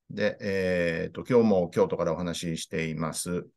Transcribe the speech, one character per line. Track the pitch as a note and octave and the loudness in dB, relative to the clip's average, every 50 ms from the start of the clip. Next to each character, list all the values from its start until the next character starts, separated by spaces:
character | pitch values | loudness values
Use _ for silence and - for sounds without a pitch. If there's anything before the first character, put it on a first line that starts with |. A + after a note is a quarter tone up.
| _ - | _ -12
で、 | - G#2 G#2+ G2+ - - | -6 -2 -2 -2 -2 -2
え | A2 G2+ G2 F#2+ F#2 F#2 F2+ F2 E2+ E2+ E2 E2 - - | -4 -2 0 0 2 2 2 2 2 0 0 -2 -4 -6
ー | |
っ | |
と、 | - - F2 - | -8 -8 -2 2
今 | B2+ A#2+ | 4 6
日 | A2+ A2 | 6 6
も | G2+ F#2 F2 E2 | 6 4 2 2
京 | - A2 G2 F2 | 2 2 2 2
都 | F2+ E2+ | 2 0
か | E2+ | 0
ら | E2+ | 0
お | D#2+ | 0
話 | E2 F2+ F2 E2 - - E2+ D#2+ D#2+ | -2 -2 -4 -4 -4 -4 -4 -4 -6
し | - | -6
し | - | -6
て | - E2 E2 D#2+ | -4 -4 -4 -4
い | D#2 | -4
ま | D#2 D#2+ D#2+ D#2+ | -4 -4 -4 -4
す。 | - - F2+ F2+ F2 E2+ - _ | -4 -4 -4 -4 -4 -4 -8 _